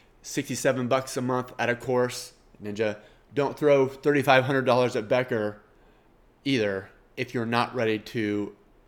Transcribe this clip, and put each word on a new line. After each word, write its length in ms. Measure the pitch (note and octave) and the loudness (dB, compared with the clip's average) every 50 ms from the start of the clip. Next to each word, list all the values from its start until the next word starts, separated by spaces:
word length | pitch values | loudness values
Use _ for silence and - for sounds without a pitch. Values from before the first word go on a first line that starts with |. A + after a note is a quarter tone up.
| _ _ _ _ | _ _ _ _
sixty-seven 640 | - - - D3 C3+ - B2 - - C#3 B2 C3 B2 A#2+ | -14 -8 -6 -6 -6 -4 -4 -2 0 0 0 2 0 0
bucks 280 | C3+ C3 C3 - - | 0 0 -2 -4 -6
a 60 | C3+ | -4
month 300 | B2 B2+ B2+ B2+ B2 - - - | -2 -2 -2 -2 -4 -6 -6 -4
at 120 | A#2 A#2+ | -2 -2
a 60 | A#2+ | -2
course, 560 | A#2+ - C3 B2 B2 B2 B2+ - - - - - _ _ _ _ - | -2 -2 -2 0 2 0 0 -2 -8 -14 -14 -18 _ _ _ _ -14
Ninja. 360 | G#2 G#2 G2+ G#2+ A2 G#2 G2+ - - - - _ _ - | -10 -8 -4 -2 -2 -2 -2 -6 -12 -20 -20 _ _ -8
Don't 240 | - D3 C#3 B2 B2 | -4 -2 -2 -2 -2
throw 300 | - D#3+ D3 C#3+ C#3 C3+ | 2 4 4 6 6 4
thirty-five 580 | C3 - - - D3 C#3+ C#3 A#2+ C#3+ C3 C3 B2 | 2 0 -2 0 2 2 2 4 6 4 4 4
hundred 220 | C#3 C#3 C3+ B2 | 2 0 0 2
dollars 300 | B2 A#2+ B2+ B2 A#2 B2 | 4 4 4 4 2 0
at 120 | A#2+ G#2+ G#2 | -2 -2 0
Becker 540 | B2+ B2 B2 - B2 A2 G#2+ G#2 G#2 - - _ _ _ _ - _ _ _ _ _ _ _ _ _ _ - | 0 0 0 0 -2 -2 -2 -2 -4 -8 -18 _ _ _ _ -20 _ _ _ _ _ _ _ _ _ _ -2
either 460 | C#3 C#3 A2+ G#2 G2+ G2 F#2+ G2 - - _ _ _ - | 0 0 2 0 0 -2 -4 -6 -10 -20 _ _ _ -8
if 160 | B2+ B2 - | -8 -8 -4
you're 140 | - B2 A2+ | -4 -4 -2
not 280 | A2+ A#2+ A#2+ A#2 - - | 0 0 0 0 0 -2
ready 240 | B2+ A2+ A2 A2 G#2 | -2 0 0 0 -2
to 560 | - - - A#2 G#2+ G#2 G#2 G#2 G2+ - - _ _ _ _ _ _ | -4 -6 -4 -2 -2 0 0 -2 -4 -6 -10 _ _ _ _ _ _